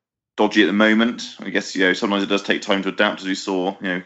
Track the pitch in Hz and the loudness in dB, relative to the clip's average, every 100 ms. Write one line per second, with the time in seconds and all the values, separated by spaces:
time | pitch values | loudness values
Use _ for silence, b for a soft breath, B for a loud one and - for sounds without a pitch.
0 | _ _ _ - 107 107 95 101 110 110 | _ _ _ 0 2 4 4 6 4 4
1 | 117 - - - 98 101 98 - 95 92 | 2 -2 -10 -14 -8 -6 -6 0 2 2
2 | 98 101 98 101 - 92 - 98 95 92 | 0 0 0 -2 -2 -4 -2 -2 -2 0
3 | 104 - 95 92 - 95 90 101 98 90 | -2 -2 -6 -6 -2 -2 -2 -4 -6 -6